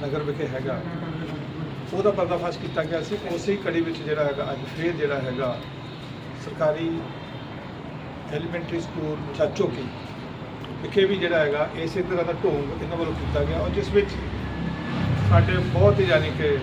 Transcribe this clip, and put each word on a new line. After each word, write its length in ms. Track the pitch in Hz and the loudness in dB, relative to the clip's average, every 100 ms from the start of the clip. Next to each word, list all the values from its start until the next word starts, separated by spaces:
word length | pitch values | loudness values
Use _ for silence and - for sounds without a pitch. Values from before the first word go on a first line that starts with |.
ਨਗਰ 160 | 143 151 | -2 -2
ਵਿਖੇ 280 | 147 143 147 | -2 -2 -4
ਹੈਗਾ, 340 | 127 131 127 - 160 165 160 156 151 - 151 160 139 - | -4 -4 -4 -4 -6 -6 -6 -6 -8 -8 -8 -8 -8 -6
ਉਹਦਾ 180 | 175 202 | 2 4
ਪਰਦਾਫਾਸ਼ 480 | 196 175 175 170 151 | 4 2 0 0 -4
ਕੀਤਾ 240 | 160 - | -4 -2
ਗਿਆ 180 | 156 165 | 0 -2
ਸੀ। 160 | 160 202 180 | -2 -4 -2
ਉਸੇ 200 | 170 - | -4 0
ਹੀ 60 | 202 | 0
ਕੜੀ 240 | 196 165 | 0 0
ਵਿੱਚ 160 | 165 160 | 0 -2
ਜਿਹੜਾ 260 | 143 151 | -2 2
ਹੈਗਾ, 240 | 147 139 135 | 2 0 -2
ਅੱਜ 80 | 139 120 - | -4 -6 -2
ਫੇਰ 140 | 165 | -2
ਜਿਹੜਾ 280 | 165 147 143 | 0 0 0
ਹੈਗਾ, 380 | 131 127 131 117 - - - - - - - - - | -2 -2 -2 -2 -6 -12 -12 -12 -12 -12 -10 -10 -10
ਸਰਕਾਰੀ 540 | 147 156 151 165 165 - - - - - - - - - - - - - | 0 2 2 0 -2 -4 -10 -10 -12 -10 -10 -10 -10 -10 -10 -10 -10 -6
ਐਲੀਮੈਂਟਰੀ 460 | 151 165 170 160 170 | -4 -4 -4 -4 -4
ਸਕੂਲ 360 | 165 170 156 151 147 143 | -4 -4 -4 -4 -6 0
ਚਾਚੋਕੇ 460 | 151 - 180 117 127 - - - - - - - - - | 0 2 0 0 -6 -8 -10 -10 -10 -10 -10 -10 -10 -8
ਵਿਖੇ 240 | 147 202 190 | 0 4 4
ਵੀ 100 | 196 | 4
ਜਿਹੜਾ 240 | 170 165 | 4 4
ਹੈਗਾ, 300 | 151 143 156 - | 4 4 0 0
ਇਸੇ 260 | 160 196 | -4 -2
ਤਰ੍ਹਾਂ 240 | 175 180 165 | 0 2 2
ਦਾ 80 | |
ਢੋਂਗ 500 | 165 190 147 139 127 | 2 2 2 0 -4
ਇਹਨਾਂ 140 | 147 170 | -4 -2
ਵੱਲੋਂ 160 | 165 | -2
ਕੀਤਾ 300 | 143 - 151 | -2 0 2
ਗਿਆ, 140 | 151 - | 2 2
ਔਰ 120 | - | 0
ਜਿਸ 200 | - 202 | 0 4
ਵਿੱਚ 200 | 202 202 - - - - - - - - - - - - | 4 4 0 -4 -4 -4 -4 -4 -4 -4 -2 2 4 6
ਸਾਡੇ 240 | - - | 8 8
ਬਹੁਤ 460 | 185 - 143 202 202 | 4 2 6 8 8
ਹੀ, 60 | 185 | 6
ਯਾਨੀ 260 | 160 151 - | 6 4 2
ਕਿ 200 | 151 143 | 2 2